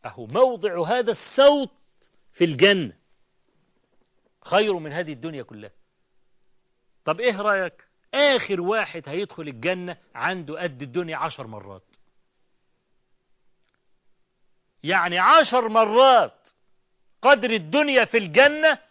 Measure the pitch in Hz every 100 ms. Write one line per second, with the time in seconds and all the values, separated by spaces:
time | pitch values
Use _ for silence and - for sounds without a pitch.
0 | - 113 110 160 262 233 196 175 160 247
1 | 233 214 - - 277 294 269 _ _ _
2 | _ _ _ _ 175 135 190 196 135 -
3 | _ _ _ _ _ _ _ _ _ _
4 | _ _ _ _ - 185 214 180 156 147
5 | 165 135 160 147 120 107 104 _ _ _
6 | _ _ _ _ _ _ _ _ _ _
7 | - 165 240 196 208 196 180 _ _ _
8 | _ 262 285 262 - 190 175 220 190 170
9 | 139 160 202 - 151 123 160 180 180 170
10 | _ 127 151 185 147 160 175 127 139 165
11 | 170 156 156 147 117 107 98 95 _ _
12 | _ _ _ _ _ _ _ _ _ _
13 | _ _ _ _ _ _ _ _ _ _
14 | _ _ _ _ _ _ _ _ 143 185
15 | 175 175 190 320 294 247 226 220 220 226
16 | 269 240 143 _ _ _ _ _ _ _
17 | _ _ 247 277 226 220 156 269 294 254
18 | 220 233 190 165 277 302 311 277 _